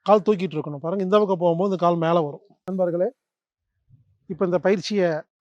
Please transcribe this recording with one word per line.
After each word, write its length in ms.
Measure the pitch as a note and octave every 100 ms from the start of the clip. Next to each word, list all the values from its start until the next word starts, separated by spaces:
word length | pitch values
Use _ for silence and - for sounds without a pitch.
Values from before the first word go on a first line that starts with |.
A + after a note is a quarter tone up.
| -
கால் 180 | G#3+ G#3+
தூக்கிட்டு 280 | F#3+ F3+ D3
இருக்கணும். 260 | D3 C#3+
பாருங்க, 200 | E3 G3+ F#3
இந்த 80 | G#3
பக்கம் 200 | G3 F3
போகும்போது 260 | F3 E3 G3+
இந்த 80 | F3+
கால் 200 | F3 E3+ D#3+
மேல 120 | F3 D3
வரும். 180 | D3+ _ _ -
நண்பர்களே, 400 | F#3+ F3 E3+ A3 - _ _ _ _ _ _ _ _ _ _ -
இப்ப 160 | E3 F3+
இந்த 100 | F3 F#3
பயிற்சியை 440 | G3+ - G#3 F3 D3+ - _